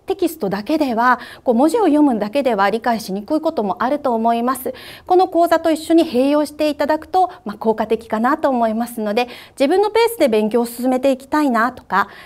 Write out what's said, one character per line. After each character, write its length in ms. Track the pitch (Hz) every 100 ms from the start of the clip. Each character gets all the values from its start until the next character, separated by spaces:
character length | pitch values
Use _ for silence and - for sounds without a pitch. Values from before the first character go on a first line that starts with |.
| -
テ 80 |
キ 140 | 381 339
ス 100 | -
ト 120 | 196
だ 120 | 196
け 120 | 208 311
で 180 | 269
は、 240 | 220 247 240 - -
こ 80 | 262
う 20 |
文 160 | 226 311
字 80 | 466
を 60 |
読 180 | 359 294
む 160 | 294 220
だ 100 | 208
け 140 | 285
で 120 | 254
は 140 | 202 196
理 140 | 226
解 180 | 247 220
し 100 | 208
に 100 | 196
く 120 | 208 311
い 40 |
こ 120 | 320
と 120 | 311
も 180 | 202 -
あ 60 | 240
る 120 | 285
と 140 | 277
思 200 | 226 233
い 80 | 233
ま 120 | 240
す。 200 | 254 269 - - - -
こ 100 | 370
の 120 | 370
講 200 | 339 339
座 120 | 330
と 100 | 330
一 80 | 311
緒 160 | 320
に 100 | 330
併 260 | 320 240 277
用 140 | 294
し 80 | 294
て 160 | 294 302
い 60 |
た 120 | 294 294
だ 120 | 311
く 100 | -
と、 220 | 370 359 - 208
ま 80 |
あ、 20 | -
効 180 | 220
果 120 | 220 214
的 200 | 220 -
か 140 | 220
な 160 | 247 311
と 140 | 302
思 180 | 247 226
い 60 |
ま 120 | 220 233
す 140 | -
の 140 | 208
で、 140 | 220 240 - - -
自 80 | 269
分 140 | 370
の 100 | 415
ペ 100 | 453 466
ー 40 |
ス 80 | 466
で 100 | 277
勉 220 | 214 214
強 100 | 240
を 60 | 233
進 240 | - 262
め 100 | 254
て 100 | 277
い 60 | 262
き 100 | -
た 140 | 302
い 100 | 285
な 220 | 226 247
と 100 | 247
か、 260 | - 190 202 -